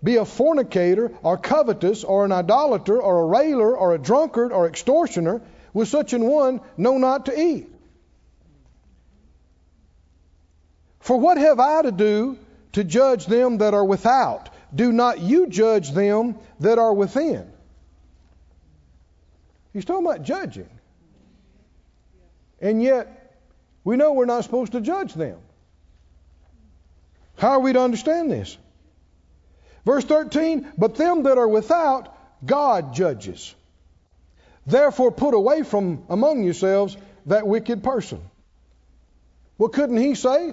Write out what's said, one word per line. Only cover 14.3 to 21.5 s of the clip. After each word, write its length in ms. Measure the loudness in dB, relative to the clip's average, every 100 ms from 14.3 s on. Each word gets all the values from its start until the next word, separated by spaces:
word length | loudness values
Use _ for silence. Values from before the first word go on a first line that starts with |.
| -4 -12 -20 -10
Do 180 | -2 2
not 280 | 2 2 0
you 260 | 2 2 2
judge 460 | 2 2 2 0
them 460 | -2 0 0 -2 -6 -16 -4
that 180 | 0 2
are 140 | 2
within?" 580 | 2 0 -2 -2 -4 -10 -20 _ _ _ _ _ _ _ _ _ _ _ _ _ _ _ _ _ _ _ _ _
He's 120 | -12
talking 200 | -6 -4
about 180 | -4 -4
judging. 440 | -6 -8 -8 -14 -18 -20 _ _ _ _ _ _ _